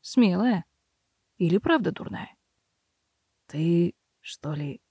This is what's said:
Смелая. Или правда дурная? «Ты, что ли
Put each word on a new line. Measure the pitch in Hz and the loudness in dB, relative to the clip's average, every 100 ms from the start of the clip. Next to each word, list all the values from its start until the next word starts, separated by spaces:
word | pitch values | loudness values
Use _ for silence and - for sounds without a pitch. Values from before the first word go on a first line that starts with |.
Смелая. | - - 214 180 240 196 - _ _ _ _ _ _ _ | 0 2 4 4 0 0 -4 _ _ _ _ _ _ _
Или | 170 185 | 0 2
правда | - 320 190 | 2 2 0
дурная? | - 180 - - _ _ _ _ _ _ _ _ _ _ _ _ | -6 -12 -12 -14 _ _ _ _ _ _ _ _ _ _ _ _
«Ты, | 147 165 170 170 - _ _ | -2 2 2 2 -2 _ _
что | - - 147 | -20 -14 -10
ли | 147 143 - _ | -8 -8 -12 _